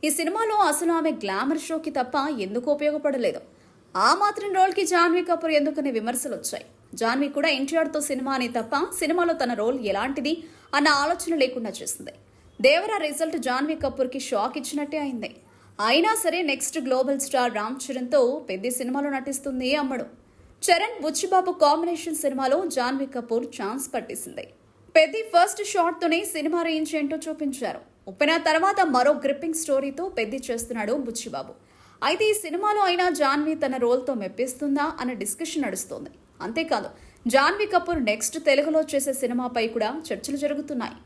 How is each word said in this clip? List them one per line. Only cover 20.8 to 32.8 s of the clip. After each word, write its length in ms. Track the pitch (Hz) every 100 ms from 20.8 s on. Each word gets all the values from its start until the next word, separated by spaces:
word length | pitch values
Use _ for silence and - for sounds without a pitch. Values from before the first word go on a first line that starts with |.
| 427 440
బుచ్చిబాబు 480 | 302 311 370 370 359 359
కాంబినేషన్ 560 | 294 302 339 339 339 302
సినిమాలో 360 | 285 269 269 285 359
జాన్వీ 320 | 269 247 269 269
కపూర్ 320 | 247 233 233 - -
ఛాన్స్ 300 | 202 247 -
పట్టేసింది. 500 | 240 - - - - - - _ _ - 330
పెద్ది 260 | 311 440 453
ఫస్ట్ 300 | 339 381 392 403
షాట్ 260 | 392 339 330
తోనే 180 | 339 330 415
సినిమా 260 | 320 302 339 330
రేంజ్ 240 | 311 311 311
ఏంటో 180 | 285 311 320
చూపించారు. 540 | 311 294 254 226 - - _ -
ఉప్పెన 260 | 190 294 330 330
తర్వాత 320 | 311 381 403 349
మరో 180 | 247 262 294
గ్రిప్పింగ్ 360 | 269 277 320 311
స్టోరీతో 440 | - 269 277 277 370 294
పెద్ది 220 | 220 262 262
చేస్తున్నాడు 480 | 233 233 233 208 277 240
బుచ్చిబాబు. 440 | 226 226 135 - - _ _ - - 262
అయితే 180 | 349 427
ఈ 60 | 415
సినిమాలో 380 | 349 330 415 415